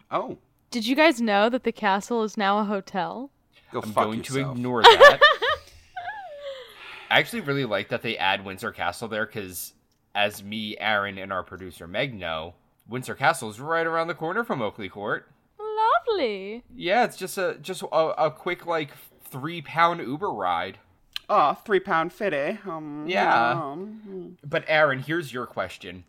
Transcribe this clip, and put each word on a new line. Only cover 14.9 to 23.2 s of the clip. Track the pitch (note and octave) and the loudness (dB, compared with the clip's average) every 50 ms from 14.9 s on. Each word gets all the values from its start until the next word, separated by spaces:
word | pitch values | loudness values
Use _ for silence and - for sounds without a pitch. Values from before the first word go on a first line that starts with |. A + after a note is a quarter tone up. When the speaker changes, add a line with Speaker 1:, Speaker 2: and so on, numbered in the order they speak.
| - G#2 G2+ A2+ D3+ G3 - _ _ _ _ _ _ - G#4 G#4+ G#4+ G#4+ A4 A4+ C5+ F5+ - A#4+ | -10 -8 -6 -6 -6 -6 -8 _ _ _ _ _ _ -14 -10 -6 -2 0 2 2 2 2 2 -2
Speaker 2:
Really? | G#4+ F#4 C#4 A3 G#3 F#3+ F#3+ G3+ A3 A#3+ - _ - | -2 -2 -2 -4 -4 -6 -10 -10 -12 -14 -16 _ -14
Speaker 3:
Yeah, | - E3 F3 G3 B3 A#3 | -8 -2 0 2 2 2
it's | F3 - | 2 -2
just | - F#3 F3+ - G3 | -6 -10 -8 -4 -2
a, | F3+ E3 - - | -2 -2 -2 -4
just | D3 F#3 F#3 - F#3 | -8 -10 -10 -8 -6
a, | |
a | - - D#3+ D#3+ D#3 - - D#3+ D3+ | -2 2 2 2 2 0 0 0 0
quick, | D3+ - - F3+ F3 - - | -2 -4 -6 -6 -6 -6 -4
like, | E3+ E3+ D#3+ D#3 C#3+ - - - - _ _ - | -4 -4 -2 -4 -6 -10 -18 -20 -20 _ _ -18
three-pound | - - C3 C3 D#3+ F3 E3+ C#3+ - C#3+ D#3+ E3+ E3+ E3+ E3+ | -14 -12 -10 -8 -8 -8 -10 -10 -4 0 4 4 4 4 0
Uber | A#2 A2 C#3 D#3 G3+ F#3+ | -4 -6 -6 -6 -4 -4
ride. | C3+ G#2 F#2 F2+ F2 E2 F2+ G2 F#2+ - _ _ _ _ _ _ - - - - | -4 -2 0 0 0 0 -2 -4 -8 -12 _ _ _ _ _ _ -14 -10 -4 0
Speaker 1:
Aw, | G#3 G3 D3+ C#3 F#3 | 2 4 4 4 2
three-pound | - - - G3+ F3+ - G3 F3 D#3+ D#3+ F3 - | 0 -2 0 0 0 2 2 0 0 0 -2 -4
fitty. | - - - D3+ C#3 C#3+ E3 A3 G#3 - | -4 -4 -2 -2 -2 -2 -2 -4 -6 -8
Um, | F#3+ E3 D#3+ D#3 D3+ D3 D3+ D3+ | -10 -10 -10 -10 -10 -10 -8 -6
Speaker 3:
Yeah. | E3 F#3 G3+ | -2 0 2